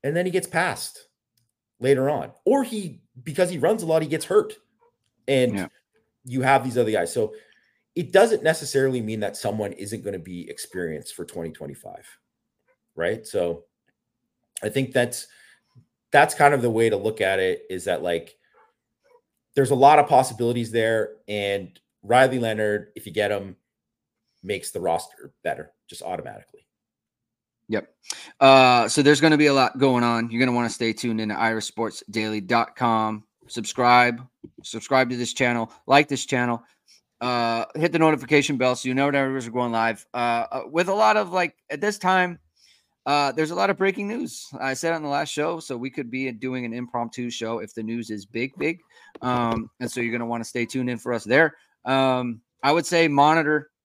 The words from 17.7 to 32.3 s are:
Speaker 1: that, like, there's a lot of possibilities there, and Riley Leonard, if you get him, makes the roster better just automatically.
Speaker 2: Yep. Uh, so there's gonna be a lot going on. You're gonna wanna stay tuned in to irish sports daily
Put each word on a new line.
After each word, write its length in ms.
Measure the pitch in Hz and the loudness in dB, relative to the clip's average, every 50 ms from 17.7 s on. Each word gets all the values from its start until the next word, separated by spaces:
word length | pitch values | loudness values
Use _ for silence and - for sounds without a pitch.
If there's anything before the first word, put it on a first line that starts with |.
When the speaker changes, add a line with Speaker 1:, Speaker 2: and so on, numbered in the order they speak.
| 92 92 90 | -10 -6 -2
Speaker 1:
that, 160 | 98 90 73 | -2 -2 -2
like, 360 | 76 87 87 85 - - _ _ _ _ _ _ _ _ _ _ _ _ _ _ _ _ _ _ _ _ _ _ _ _ _ | -2 -2 -2 -4 -4 -8 _ _ _ _ _ _ _ _ _ _ _ _ _ _ _ _ _ _ _ _ _ _ _ _ _
there's 160 | 139 135 120 | 0 2 2
a 40 | 143 | 4
lot 240 | 127 135 139 151 147 | 6 8 8 8 8
of 80 | 143 | 6
possibilities 640 | 147 147 131 135 131 123 113 123 117 120 120 117 113 | 6 6 4 4 4 -2 -2 -2 0 0 -2 -4 -2
there, 440 | 110 117 113 113 113 110 104 - - _ _ | 0 0 2 2 2 0 0 -2 -6 _ _
and 500 | - 104 104 101 101 101 98 92 90 _ _ _ _ _ _ _ | -8 -6 -4 -2 -2 -2 -4 -4 -8 _ _ _ _ _ _ _
Riley 360 | 98 117 127 135 123 127 127 | 2 4 6 6 4 2 0
Leonard, 520 | 117 113 110 107 107 104 104 104 - - _ | -2 -2 -2 0 0 0 0 -2 -4 -8 _
if 100 | - - | -16 -16
you 60 | 104 | -8
get 200 | 85 104 104 101 | -4 -2 -2 0
him, 240 | 104 101 98 98 92 _ _ _ _ _ _ _ _ _ _ _ _ _ _ _ _ _ - | -2 -4 -6 -10 -16 _ _ _ _ _ _ _ _ _ _ _ _ _ _ _ _ _ -8
makes 280 | 92 104 95 - - | -6 -6 -6 -6 -8
the 80 | - 98 | -10 -4
roster 540 | 87 87 82 - - - - _ - 69 _ _ _ | -2 -2 -2 -2 -4 -8 -18 _ -20 -20 _ _ _
better 280 | 85 69 - 73 - _ _ _ | -6 -6 -6 -10 -18 _ _ _
just 140 | _ - - | _ -20 -14
automatically. 640 | - 90 92 82 - - 52 52 - _ _ - _ _ _ _ _ _ _ _ _ _ _ _ _ _ _ _ _ _ _ _ _ | -10 -10 -8 -8 -10 -12 -16 -18 -20 _ _ -20 _ _ _ _ _ _ _ _ _ _ _ _ _ _ _ _ _ _ _ _ _
Speaker 2:
Yep. 260 | _ 107 104 - _ _ _ _ - - - - - - _ | _ -6 -6 -6 _ _ _ _ -14 -14 -14 -14 -20 -2 _
Uh, 480 | 135 135 135 135 131 127 123 120 113 | 6 8 8 8 8 6 6 4 2
so 140 | 107 - 151 | 2 0 2
there's 200 | 139 143 151 139 | 4 4 6 6
gonna 160 | 147 160 156 | 6 4 4
be 80 | 143 151 | 4 4
a 60 | 147 139 | 4 4
lot 240 | 135 131 117 - | 4 2 0 2
going 260 | 135 135 135 127 123 120 | 2 2 4 4 4 2
on. 280 | 120 117 117 113 117 | 2 0 0 -2 -4
You're 80 | 113 117 | -2 0
gonna 160 | 131 127 120 | 0 0 0
wanna 140 | 120 120 113 | 0 -2 -2
stay 240 | - - 123 113 110 | -4 -4 -4 -4 -4
tuned 280 | - - 120 113 110 | -4 -4 -4 -4 -2
in 80 | 110 104 | -4 -4
to 60 | 107 | -2
irish 300 | - 113 113 113 110 104 | 0 0 0 0 -2 -6
sports 380 | - - - 117 107 - - - - | -8 -6 -6 -6 -6 -6 -10 -18 -8
daily 320 | 101 113 110 110 | -6 -4 -4 -2